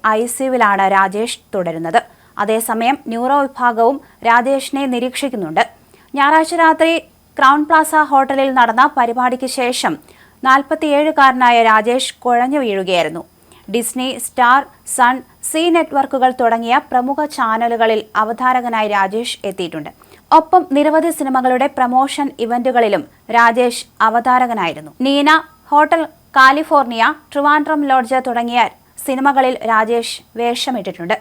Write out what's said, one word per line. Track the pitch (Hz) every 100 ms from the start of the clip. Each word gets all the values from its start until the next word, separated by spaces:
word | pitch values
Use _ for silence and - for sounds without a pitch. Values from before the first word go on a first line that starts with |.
| 220 220
ഐ | 240 -
സി | 269
യുവിലാണ് | 254 214 196 190 196
രാജേഷ് | 190 208 233 - _ 202
തുടരുന്നത്. | 170 160 165 165 - _ _ -
അതേസമയം | 208 220 226 226 233 285 -
ന്യൂറോ | 233 247 285
വിഭാഗവും | 277 269 247 226 233 277 - _ 233
രാജേഷിനെ | 233 247 269 269 269 277
നിരീക്ഷിക്കുന്നുണ്ട്. | 247 247 254 277 247 165 160 - _ _ _ _ 277
ഞായറാഴ്ച | 277 320 320 339
രാത്രി | 320 320 320 330 - _ _ -
ക്രൗൺ | 269 294 302
പ്ലാസ | 320 - 311 302
ഹോട്ടലിൽ | 269 269 269 269 262
നടന്ന | 233 226 294 277
പരിപാടിക്ക് | 233 233 247 254 262 269
ശേഷം | 247 247 214 147 - _ _ _ 262
നാൽപത്തിയേഴുകാരനായ | 269 277 311 311 285 302 311 269 254 247 233 226
രാജേഷ് | 220 214 254 254 - 247
കുഴഞ്ഞു | 240 254 294 240
വീഴുകയായിരുന്നു. | 196 185 180 156 165 - _ _ - -
ഡിസ്നി, | 226 233 254 254 240 -
സ്റ്റാർ, | - 240 269 277 _ - -
സൺ, | 247 262 - _ -
സീ | 311 339 339
നെറ്റ്വർക്കുകൾ | 320 285 269 269 254 254
തുടങ്ങിയ | 233 233 233 262 -
പ്രമുഖ | 254 254 277 294 294
ചാനലുകളിൽ | 226 226 233 233 226 214 214 -
അവതാരകനായി | 220 233 254 254 240 226 214 202
രാജേഷ് | 190 214 240 - 202
എത്തിയിട്ടുണ്ട്. | 190 170 160 147 _ _ - _ 311
ഒപ്പം | 320 370 - 277
നിരവധി | 294 311 330 320
സിനിമകളുടെ | 269 262 254 254 277 269
പ്രമോഷൻ | 247 254 269 - 277 - 226
ഇവന്റുകളിലും | 240 247 240 220 190 143 _ - 233
രാജേഷ് | 233 233 247 240 - _ 220
അവതാരകനായിരുന്നു. | 233 247 254 247 220 170 147 156 _ 262
നീന, | 277 285 311 - _ _
ഹോട്ടൽ | 294 302 330 311 _ _ 269
കാലിഫോർണിയ, | 262 285 311 294 240 226 233 311 _
ട്രിവാൻഡ്രം | 285 285 302 302 302 285
ലോഡ്ജ് | 262 240 262 254
തുടങ്ങിയ | 240 240 240 220 _ _ - -
സിനിമകളിൽ | 262 277 269 262 262 226
രാജേഷ് | 220 220 233 233 - _ 226
വേഷമിട്ടിട്ടുണ്ട്. | 240 240 - 233 185 180 170 220